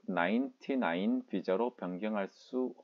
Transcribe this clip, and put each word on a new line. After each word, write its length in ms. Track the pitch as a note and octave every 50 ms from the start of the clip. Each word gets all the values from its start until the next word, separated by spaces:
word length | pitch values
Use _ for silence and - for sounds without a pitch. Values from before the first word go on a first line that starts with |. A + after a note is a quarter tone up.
| - -
나인티 680 | F#2+ F2 E2+ F2 G#2 A#2+ C3+ C3 - _ - - C#3+ C3
나인 480 | A2+ F2 E2 F2 F#2+ A2 B2 B2+ B2
비자로 500 | - - F#2+ E2+ - F#2 G2 A2+ B2 A#2+
변경할 520 | - - F2+ F2+ F2+ G2+ G#2+ G#2+ G#2 G2 F#2+
수 460 | - - - - - B2+ B2+ B2+ - -